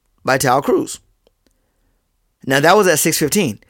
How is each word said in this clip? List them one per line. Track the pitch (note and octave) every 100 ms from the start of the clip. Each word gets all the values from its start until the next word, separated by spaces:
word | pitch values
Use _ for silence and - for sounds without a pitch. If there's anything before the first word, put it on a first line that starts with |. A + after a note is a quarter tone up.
| _ _
by | - C3
Tal | C#3 C3
Cruz. | - F#3+ - - _ _ _ _ _ _ _ _ _ _ _ _ _ _ -
Now, | C3+
that | D3+ G3+
was | F#3
at | D#3
six | E3+ D3+
fifteen. | D3+ F#3 D#3+ G2+ _